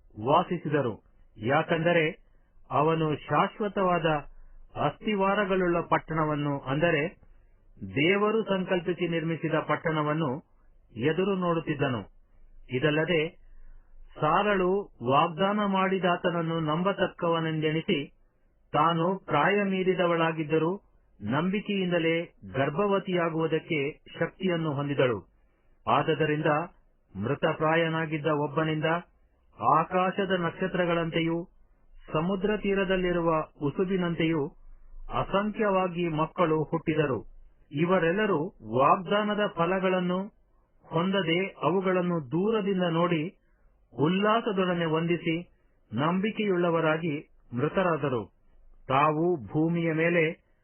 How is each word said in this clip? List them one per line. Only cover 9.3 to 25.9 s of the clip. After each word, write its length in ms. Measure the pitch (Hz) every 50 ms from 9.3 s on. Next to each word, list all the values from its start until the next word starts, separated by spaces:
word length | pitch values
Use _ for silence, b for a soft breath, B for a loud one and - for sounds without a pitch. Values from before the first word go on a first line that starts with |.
| 165 156 - 156 156 151
ಪಟ್ಟಣವನ್ನು 680 | 147 - 151 147 - 170 156 156 151 151 151 160 165 135 123 165 - _ _ _ _ - - - _ _
ಎದುರು 420 | - 107 120 156 156 170 190 202 196
ನೋಡುತ್ತಿದ್ದನು. 640 | 185 185 175 165 165 160 - 156 135 143 135 123 107 98 - - - - _ - - - - - - - -
ಇದಲ್ಲದೆ 500 | 123 131 156 151 147 160 160 165 180 156 151 170 - - - - - - - - - - - - - - - - -
ಸಾರಳು 560 | - 156 151 165 185 202 208 202 190 180 180 190 202 196 - - -
ವಾಗ್ದಾನ 580 | 117 120 135 143 160 175 160 156 190 196 208 214 208
ಮಾಡಿದಾತನನ್ನು 920 | 196 190 190 190 190 190 190 175 180 175 175 - 180 165 170 165 160 165 165
ನಂಬತಕ್ಕವನೆಂದೆಣಿಸಿ 1400 | 160 151 151 170 180 202 190 - 185 165 - - 175 170 165 165 160 160 160 156 151 156 151 160 - - 170 143 143 - - _ _ _ _ _ _ _ _ _ _ -
ತಾನು 320 | - 147 156 165 170 165 165 180 190 185
ಪ್ರಾಯ 440 | - - 151 147 151 180 202 208 202
ಮೀರಿದವಳಾಗಿದ್ದರೂ 1080 | 196 190 185 185 185 180 170 180 170 170 165 165 165 160 160 160 147 156 160 156 165 190 202 _ _ _ _ _ _ _ -
ನಂಬಿಕೆಯಿಂದಲೇ 960 | 101 101 123 147 170 185 190 214 - - 202 196 185 175 175 170 160 165 165 165 175 - _ - - 95
ಗರ್ಭವತಿಯಾಗುವುದಕ್ಕೆ 1300 | 92 127 139 147 147 175 208 202 196 190 190 190 180 175 170 170 156 160 165 156 156 160 156 - 165 147 135 147 156 - _ - -
ಶಕ್ತಿಯನ್ನು 580 | - 170 160 - - 196 185 170 165 160 156
ಹೊಂದಿದಳು. 460 | 139 139 143 143 139 135 135 127 113 95 - _ _ _ _ _ _ _ _ _ _ _ -
ಆದದರಿಂದ 640 | 110